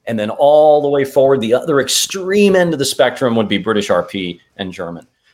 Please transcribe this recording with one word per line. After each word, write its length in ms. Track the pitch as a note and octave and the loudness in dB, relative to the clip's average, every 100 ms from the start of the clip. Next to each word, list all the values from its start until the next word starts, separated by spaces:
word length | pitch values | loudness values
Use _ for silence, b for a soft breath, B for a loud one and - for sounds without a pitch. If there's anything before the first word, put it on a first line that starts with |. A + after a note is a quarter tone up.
| - | -8
And 140 | A2+ | -6
then 120 | G#2+ | -6
all 500 | - C#3+ D3+ D3+ D3 | 0 4 6 6 4
the 80 | C#3+ | 2
way 160 | C#3+ C3+ | 0 0
forward, 360 | C#3+ C3+ C3+ | 2 2 2
the 120 | A2 | 0
other 260 | B2 E3 C#3 | -2 0 0
extreme 760 | A2+ - - F#3+ F#3 G3+ G3+ F#3 | 0 -2 -4 -6 -2 2 4 4
end 180 | F3 | 0
of 60 | D3 | -2
the 60 | C3+ | -4
spectrum 500 | - B2 B2 B2+ A2+ | 0 0 0 -2 0
would 120 | G2+ | 0
be 100 | G2 | -2
British 320 | G2+ G#2 G2+ | -2 -2 0
R 140 | F2+ | -2
P 380 | F2 G2+ F2+ E2+ _ - | -2 -8 -8 -10 _ -14
and 160 | F#2+ | -12
German. 340 | F2+ E2+ E2 - _ _ | -10 -12 -14 -18 _ _